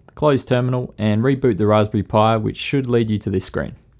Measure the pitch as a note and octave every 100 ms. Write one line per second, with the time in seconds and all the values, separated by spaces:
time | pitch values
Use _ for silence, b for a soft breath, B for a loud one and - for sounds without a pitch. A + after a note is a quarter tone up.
0 | - - D3+ C3+ - B2 B2+ B2+ C3 -
1 | G#2+ G#2+ B2+ C3 C3 F#2 G#2 G#2+ G#2 G#2+
2 | - A2 A2 A2+ G#2+ - - C#3+ B2 A#2+
3 | A2+ G#2 G#2 F#2+ - - C#2 - _